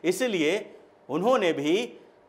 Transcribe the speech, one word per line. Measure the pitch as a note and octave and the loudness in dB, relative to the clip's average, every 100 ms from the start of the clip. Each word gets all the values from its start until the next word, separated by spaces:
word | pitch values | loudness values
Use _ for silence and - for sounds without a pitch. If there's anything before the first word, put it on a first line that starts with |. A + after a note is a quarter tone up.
इसलिए | D#3+ F3+ B3+ F#3+ D3+ G3 - - - _ - | -2 0 0 0 0 0 -4 -16 -20 _ -8
उन्होंने | D3 G#3 B3+ F3+ | -2 2 2 2
भी, | D3 D3 F#3 A#3+ - - _ | 0 0 0 -2 -10 -20 _